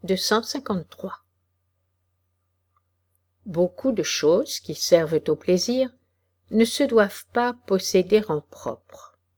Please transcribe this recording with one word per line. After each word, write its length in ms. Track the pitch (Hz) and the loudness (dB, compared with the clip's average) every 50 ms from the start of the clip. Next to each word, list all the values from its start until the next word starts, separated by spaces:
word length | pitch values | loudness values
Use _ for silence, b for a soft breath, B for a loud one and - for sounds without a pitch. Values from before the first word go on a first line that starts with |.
| - | -2
Deux 140 | 180 190 185 | -2 -2 -2
cent 260 | - - 214 220 233 | 0 0 0 0 0
cinquante-trois. 800 | - - 294 269 - 208 180 156 _ - _ - 190 - - _ _ _ _ _ _ _ _ _ _ _ _ _ _ _ _ _ _ _ _ _ _ _ _ _ _ _ _ _ _ _ _ _ _ _ _ _ _ _ _ _ _ _ _ _ 220 | -4 -10 -12 -6 -6 -6 -6 -6 _ -16 _ -14 -14 -14 -14 _ _ _ _ _ _ _ _ _ _ _ _ _ _ _ _ _ _ _ _ _ _ _ _ _ _ _ _ _ _ _ _ _ _ _ _ _ _ _ _ _ _ _ _ _ -10
Beaucoup 440 | 170 165 180 180 - - - 269 | -2 -2 -2 -2 -2 -4 -4 -4
de 120 | 247 196 165 | -2 -2 -4
choses 560 | - - - - 147 170 202 285 - - - | -4 -4 0 2 2 2 2 0 -2 -8 -12
qui 160 | _ - 156 | _ -10 -10
servent 460 | - - - 185 170 165 151 165 151 - - | -8 0 4 4 4 4 2 -2 -2 0 0
au 80 | 156 | -2
plaisir 540 | 147 - - 180 180 - - 240 254 262 254 _ _ _ _ _ _ _ _ _ _ _ _ | -2 2 0 0 2 2 0 0 0 0 -2 _ _ _ _ _ _ _ _ _ _ _ _
ne 140 | - 214 226 | 2 2 2
se 180 | 226 - - 285 | 2 2 0 0
doivent 420 | 262 233 226 208 190 - - - _ _ | 2 4 4 4 4 0 -12 -18 _ _
pas 200 | 240 240 240 247 - _ | -2 -2 -2 -4 -8 _
posséder 580 | - 196 190 185 - - 190 180 180 202 214 214 - | -2 -2 -2 -2 2 2 2 2 4 2 0 2 0
en 140 | 160 151 | -4 -6
propre. 760 | - _ - - - 123 123 - _ _ - - - - _ _ _ _ _ | -6 _ -20 -12 -10 -10 -10 -10 _ _ -20 -20 -20 -20 _ _ _ _ _